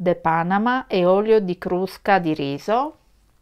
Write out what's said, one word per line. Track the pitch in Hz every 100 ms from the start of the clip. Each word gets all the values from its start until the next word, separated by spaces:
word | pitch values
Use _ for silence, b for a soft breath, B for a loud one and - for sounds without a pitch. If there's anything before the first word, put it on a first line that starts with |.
de | 180 175
Panama | 165 165 170 196 226 254 -
e | 202
olio | 175 190 214 220
di | 190 175
crusca | 185 180 190 - - 196
di | 170
riso. | 156 139 143 - 226 294 311 _ _ _ _